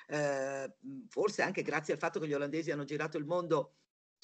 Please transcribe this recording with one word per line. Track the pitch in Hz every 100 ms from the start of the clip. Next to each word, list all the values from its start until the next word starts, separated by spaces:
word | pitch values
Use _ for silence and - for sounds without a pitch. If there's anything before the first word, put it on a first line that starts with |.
| -
eh, | 151 147 139 135 139 135 - 131 135 113
forse | - 202 202
anche | 160 190
grazie | 139 147 151
al | 151
fatto | 170 -
che | 156
gli |
olandesi | 143 143 156 160
hanno | 147 139
girato | 147 156 160
il | 147
mondo, | 175 175 156 - _ _ _ _ _